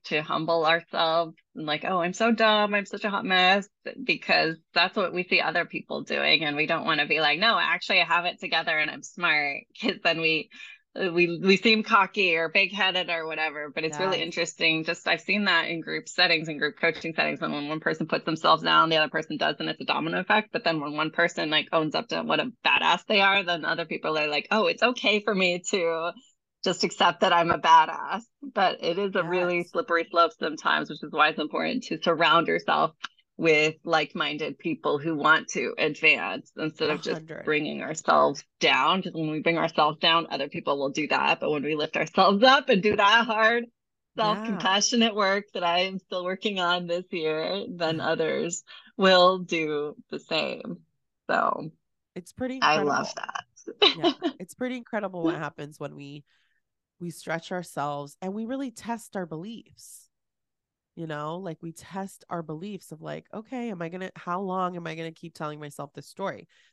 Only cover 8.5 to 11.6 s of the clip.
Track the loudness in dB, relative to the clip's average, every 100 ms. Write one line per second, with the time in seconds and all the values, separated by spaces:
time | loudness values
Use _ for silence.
8.5 | -2 0 0 -2 -6 -14 -4 0 0 0
9.5 | -6 -12 -6 -4 -2 -2 0 0 0 -4
10.5 | -14 -20 -20 _ -4 -2 2 2 2 2
11.5 | 4